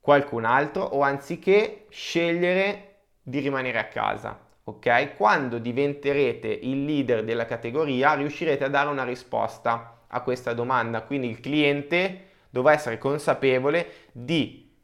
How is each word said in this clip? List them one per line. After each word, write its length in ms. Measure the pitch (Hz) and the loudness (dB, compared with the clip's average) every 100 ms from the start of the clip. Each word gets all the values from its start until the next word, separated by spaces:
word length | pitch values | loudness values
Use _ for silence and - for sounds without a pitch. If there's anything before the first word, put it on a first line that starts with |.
qualcun 460 | - 143 139 117 113 | 6 4 4 -4 2
altro 380 | 127 151 151 | 2 2 -4
o 180 | - 139 | -4 2
anziché 800 | 139 139 - 175 - 196 226 - - | 0 0 -6 -8 4 4 4 -6 -20
scegliere 1080 | - - 170 170 170 175 185 196 202 - _ _ _ | -14 -4 0 0 2 2 2 0 -2 -12 _ _ _
di 180 | - 135 | -8 -4
rimanere 380 | 135 135 127 113 | -2 -2 -2 -2
a 100 | 107 | -2
casa?" 520 | - 107 104 110 104 - _ | -2 -2 -2 -6 -12 -18 _
Ok? 520 | - 107 - 120 143 - | -16 -4 2 2 2 2
Quando 420 | 208 190 131 117 | 4 4 0 -4
diventerete 880 | 117 120 143 143 139 143 135 113 110 | -4 0 0 0 -2 2 2 0 -4
il 380 | 107 127 135 143 | -6 -4 -4 -2
leader 360 | 147 123 117 | 0 2 0
della 200 | 107 117 | 0 -2
categoria, 680 | 117 117 117 131 151 127 135 | -2 -4 -4 -2 0 2 2
riuscirete 500 | 147 147 147 165 139 | 2 -2 -4 -2 0
a 40 | 139 | 0
dare 200 | 143 147 | 0 0
una 160 | 143 | -2
risposta 1000 | 123 127 - 117 110 - 120 117 117 - _ | -4 -6 -6 -4 -4 -4 -2 -2 -4 -20 _
a 160 | 123 | -8
questa 320 | - 123 123 | -4 -4 -4
domanda. 480 | 117 120 131 117 113 | -4 0 0 0 -4
Quindi 260 | - 143 120 | -4 -4 -4
il 120 | 110 | -6
cliente 880 | - 147 147 143 143 170 190 185 - _ _ | -4 2 2 0 0 0 0 -4 -18 _ _
dovrà 240 | 123 131 | 2 4
essere 240 | 151 151 113 | 4 2 -4
consapevole 920 | 135 147 151 143 135 127 135 160 170 - - | -2 -2 0 2 2 2 2 0 -4 -12 -20
di 560 | - 123 165 110 - - _ | -18 -4 -2 -2 -6 -20 _